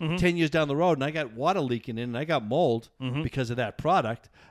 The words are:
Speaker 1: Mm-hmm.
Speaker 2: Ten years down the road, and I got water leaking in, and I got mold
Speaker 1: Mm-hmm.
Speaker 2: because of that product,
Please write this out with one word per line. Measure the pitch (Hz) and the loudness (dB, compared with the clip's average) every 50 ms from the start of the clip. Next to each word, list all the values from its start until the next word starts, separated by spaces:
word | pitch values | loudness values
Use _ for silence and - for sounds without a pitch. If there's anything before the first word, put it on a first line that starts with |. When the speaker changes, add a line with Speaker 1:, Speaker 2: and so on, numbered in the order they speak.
Speaker 1:
Mm-hmm. | 165 156 165 180 | -4 -2 0 2
Speaker 2:
Ten | 160 180 175 175 | 2 2 4 4
years | 165 151 | 2 2
down | 135 165 156 143 | 2 2 2 2
the | 139 | 2
road, | 147 170 185 165 139 | 2 4 4 4 2
and | 135 | 2
I | 143 | -2
got | 151 160 151 123 110 | -2 -4 -6 -6 -6
water | 113 131 165 190 196 | -2 0 0 2 2
leaking | 151 127 123 117 - - 117 110 | 0 0 -2 -2 -4 -6 -6 -6
in, | 120 123 | -4 -4
and | 120 117 | -4 -4
I | 147 | -2
got | 156 165 143 113 | 0 -2 -2 0
mold | 104 120 151 180 143 117 117 117 - _ - | 0 0 2 2 2 2 0 -4 -8 _ -10
Speaker 1:
Mm-hmm. | 131 127 123 143 160 | -6 -6 -4 -4 -4
Speaker 2:
because | 143 - 135 131 113 | -4 -2 -2 -2 -2
of | 120 120 | -2 -2
that | 123 107 - - | -2 -4 -4 -4
product, | - 156 180 190 135 110 113 - - - _ _ - - | 0 2 2 2 2 0 -4 -6 -10 -18 _ _ -20 -16